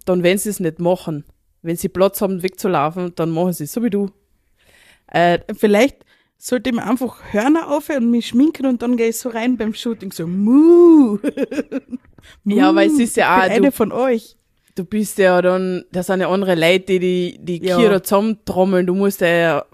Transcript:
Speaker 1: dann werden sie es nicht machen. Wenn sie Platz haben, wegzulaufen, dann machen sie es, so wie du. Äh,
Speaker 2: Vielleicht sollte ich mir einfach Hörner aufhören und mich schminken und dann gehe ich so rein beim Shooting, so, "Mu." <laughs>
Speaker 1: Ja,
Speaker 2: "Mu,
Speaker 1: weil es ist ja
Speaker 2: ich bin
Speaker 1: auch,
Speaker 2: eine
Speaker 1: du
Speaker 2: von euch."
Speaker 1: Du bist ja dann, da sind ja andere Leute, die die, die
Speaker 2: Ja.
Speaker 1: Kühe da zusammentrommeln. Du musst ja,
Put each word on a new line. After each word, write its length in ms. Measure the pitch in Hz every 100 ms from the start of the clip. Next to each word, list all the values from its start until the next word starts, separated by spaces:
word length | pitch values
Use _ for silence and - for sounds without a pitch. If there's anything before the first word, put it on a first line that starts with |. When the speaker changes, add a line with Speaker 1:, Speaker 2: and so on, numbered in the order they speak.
| -
Speaker 1:
dann 180 | 180
werden 160 | 175 196
sie 100 | 214
es 100 | 196
nicht 200 | 170 160
machen. 440 | 175 180 - 147 - _ _ _
Wenn 140 | 165 170
sie 120 | 180
Platz 320 | 180 196 -
haben, 200 | 196 190
wegzulaufen, 680 | 180 - 202 165 147 175 180 175
dann 140 | 160
machen 240 | 160 180
sie 120 | 170 147
es, 60 |
so 100 | -
wie 80 | 226
du. 180 | 202 196 - _ _ _ _ _ _ _ _ _
Äh, 320 | - 175 170 - 214
Speaker 2:
Vielleicht 420 | 214 202 277 - _ _ _ _
sollte 320 | - 247 262
ich 40 | 233
mir 80 |
einfach 380 | - 254 247 - -
Hörner 380 | 208 247 320 320
aufhören 360 | 294 294 285 233
und 60 |
mich 160 | 233 -
schminken 380 | 233 302 320 262
und 160 | 247
dann 160 | 247 247
gehe 120 | 226
ich 80 | 220
so 100 | 254
rein 260 | 220 240 240
beim 180 | 220 214
Shooting, 360 | 240 220 190
so, 140 | - 170
"Mu." 920 | 185 208 269 330 349 349 320 247 202
<laughs> 1200 | 294 - 262 277 - 269 - 247 - _ - - 208
Speaker 1:
Ja, 260 | 208 294
Speaker 2:
"Mu, 80 | 320
Speaker 1:
weil 80 | -
es 120 | 294
ist 160 | 233 -
ja 220 | 165 185
Speaker 2:
ich 60 |
bin 80 | 190
Speaker 1:
auch, 40 | 214
Speaker 2:
eine 80 | 285
Speaker 1:
du 40 |
Speaker 2:
von 200 | - 214
euch." 440 | - 262 226 - _ _ _ _ -
Speaker 1:
Du 80 |
bist 360 | 175 214 202 -
ja 200 | 190 180
dann, 420 | 180 185 185 180 -
da 100 | 180
sind 180 | 180 190
ja 80 | 170
andere 260 | 185 190 175
Leute, 420 | 160 185 185 185
die 380 | 180 180 175 -
die, 200 | 160 170
die 80 | 185
Speaker 2:
Ja. 100 | 180
Speaker 1:
Kühe 120 | 220
da 100 | 196
zusammentrommeln. 840 | - 202 220 214 - 185 190 185 180
Du 80 | 185
musst 260 | 196 -
ja, 420 | 175 170 170 147 -